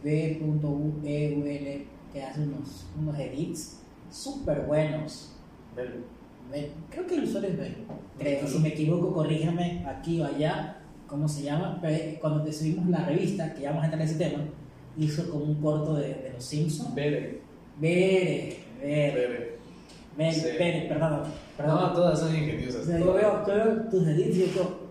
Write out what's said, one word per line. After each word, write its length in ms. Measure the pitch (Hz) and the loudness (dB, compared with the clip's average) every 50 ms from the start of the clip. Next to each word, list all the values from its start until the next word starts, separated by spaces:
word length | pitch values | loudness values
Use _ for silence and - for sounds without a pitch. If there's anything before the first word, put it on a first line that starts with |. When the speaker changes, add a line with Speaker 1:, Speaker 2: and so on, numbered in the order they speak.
| - | 0
Speaker 1:
B 340 | 147 151 156 160 160 156 - | 0 0 2 2 0 -2 -2
punto 260 | 156 156 151 147 147 147 | -2 0 0 0 0 0
U 240 | 143 143 151 151 151 - 147 | -2 0 -2 -2 -2 -4 -4
E 300 | 147 147 147 147 147 143 | -4 -2 0 0 0 0
U 80 | 147 143 | 0 -2
L, 420 | 143 143 143 139 139 139 143 143 - - - - - | -2 -4 -6 -6 -6 -8 -8 -10 -12 -16 -18 -20 -12
que 100 | - 139 135 | -12 -10 -10
hace 180 | 139 147 151 | -8 -4 -4
unos, 440 | 151 143 131 - 135 - - - - - - 151 | -4 -4 -4 -6 -10 -10 -12 -14 -14 -12 -6 -4
unos 180 | 156 151 147 | -4 -4 -2
edits 640 | 143 131 123 127 139 170 - - - - - - - - - - - - - | -4 -6 -6 -4 -4 -4 -4 -4 -8 -10 -12 -16 -18 -20 -20 -20 -20 -20 -18
súper 540 | - - - 277 285 - - 170 147 147 - | -16 -12 -10 -8 -8 -6 -2 0 0 0 0
buenos. 680 | 143 147 156 156 147 - - 151 - - - - - - - - - - - - - - | 2 2 2 2 2 0 -4 -6 -8 -10 -14 -16 -18 -18 -20 -20 -20 -20 -20 -20 -16 -10
Speaker 2:
Belu. 260 | 123 127 123 113 113 113 - - - - - - - - 123 | -8 -8 -8 -8 -10 -12 -14 -16 -20 -20 -20 -20 -20 -16 -10
Speaker 1:
Be-, 200 | 135 147 147 147 151 - - - | -8 -8 -8 -8 -10 -12 -14 -12
creo 160 | - 302 370 | -8 -8 -4
que 80 | - 359 | -2 -2
el 80 | 302 240 | 0 0
usuario 260 | - 220 - 196 190 | 0 -2 -2 -2 -2
es 60 | 175 | -2
Belu. 180 | 156 - - - - - - - - - - - - | -2 -4 -6 -8 -10 -10 -12 -12 -12 -12 -16 -10 -4
Creo, 160 | 147 147 139 139 | -2 0 0 0
Speaker 2:
Belu. 60 | 147 143 | 0 0
Speaker 1:
si 80 | - 160 | 2 4
me 80 | 156 151 | 4 2
equivoco, 440 | 147 - 156 156 175 175 175 - - | 2 2 2 2 4 4 2 2 2
corrígeme 720 | 156 156 147 156 151 160 170 170 175 175 170 170 - - | 2 2 2 2 2 2 2 2 2 0 -2 -2 -4 -6
aquí 320 | 160 143 - - 165 170 165 | -6 -8 -6 -2 0 0 0
o 40 | 151 | 0
allá, 560 | 139 131 139 151 160 - 151 151 - - - - - - - - | 0 0 0 2 2 2 0 -4 -6 -10 -14 -16 -18 -18 -18 -14
¿cómo 200 | - - 147 151 | -8 -2 0 0
se 160 | 151 - - 139 | 0 0 -2 -2
llama? 360 | 143 147 165 190 - - - | 0 0 0 0 -2 -4 -2
Pero 380 | - 156 156 165 - - - - | 0 0 0 2 0 -2 -6 -2
cuando 240 | - 156 147 151 151 | 0 2 2 2 0
te 80 | 156 - | 0 -2
subimos 340 | - 160 156 175 185 170 175 | 0 0 0 2 2 4 4
la 160 | - 160 175 | 4 4 4
revista, 480 | 139 151 185 196 - 202 - 160 151 - | 2 2 2 2 2 0 0 -2 -4 -4
que 80 | 135 | -6
ya 80 | 139 143 | -4 -2
vamos 140 | 156 160 151 | 0 2 2
a 20 | |
entrar 160 | 160 160 160 | 2 2 2
en 60 | 160 156 | 0 0
ese 100 | 160 - | 2 0
tema, 240 | 175 147 - 147 151 - - - - - - - - - - | 0 0 0 -2 -4 -6 -8 -12 -16 -20 -20 -20 -20 -14 -4
hizo 320 | 156 156 147 - - 165 - | 0 0 0 0 0 -4 -2
como 140 | 160 143 147 | -2 -2 0
un 100 | 151 151 147 | 0 0 2
corto 340 | 147 151 151 151 151 156 156 | 2 2 2 2 2 2 0
de, 140 | 143 135 131 131 | 0 0 -2 -4
de 160 | - - - 123 | -6 -8 -10 -10
los 100 | 120 - | -10 -10
Simpsons. 500 | - 151 147 160 160 - - - - - | -4 0 0 0 0 0 -2 -4 -4 -4
Speaker 2:
Bere. 480 | 139 147 147 143 127 - - - - - - - - - - - 147 | 0 0 2 2 0 -2 -4 -10 -10 -14 -18 -20 -20 -20 -20 -6 0
Speaker 1:
Bere, 760 | 151 165 175 180 185 190 190 185 175 160 - - - - - - - - 120 123 | 2 4 4 6 6 6 6 6 4 4 0 -2 -2 -6 -10 -12 -14 -16 -14 -8
Bere. 320 | 139 143 147 151 147 139 127 | -4 0 2 4 4 4 4
Speaker 2:
Bere. 380 | 123 123 123 120 117 120 - - - - - - - - - - - - - - | 2 0 0 0 -4 -6 -8 -10 -12 -16 -18 -20 -20 -20 -20 -20 -20 -20 -16 -2
Speaker 1:
Bere, 160 | 143 156 165 160 | 0 2 2 2
Speaker 2:
Sí. 80 | 151 - 160 156 160 | 2 0 0 2 2
Speaker 1:
Bere, 280 | 175 170 160 156 - | 2 2 2 0 -2
perdón, 360 | - 151 151 160 160 147 131 - - - - - - - | 0 0 2 2 2 2 0 -2 -6 -8 -10 -14 -16 -10
perdón. 180 | - 143 151 160 | -2 2 4 4
Speaker 2:
No, 180 | 175 185 170 170 | 4 4 4 4
todas 260 | 170 175 170 151 151 | 6 6 6 6 4
son 160 | 160 160 160 | 2 2 2
ingeniosas, 460 | 156 147 - - - 127 127 127 117 | 2 2 0 -2 -2 -2 -4 -4 -2
Speaker 1:
O 40 | - | 0
sea, 140 | 165 170 165 | 0 2 4
yo 60 | 170 | 6
Speaker 2:
todas. 160 | 185 185 202 214 | 6 6 6 6
Speaker 1:
veo, 240 | 208 202 - - | 6 4 4 2
yo 60 | 185 202 208 226 | 2 4 4 6
veo 240 | 226 220 - - - | 4 4 2 0 2
tus 180 | - 185 165 | 4 4 4
edits 280 | 160 151 170 - - 180 | 6 4 4 4 4 4
y 40 | 180 | 4
yo 40 | 185 | 4
digo, 340 | 165 - 185 180 190 - - - - | 4 4 2 0 0 -2 -6 -10 -14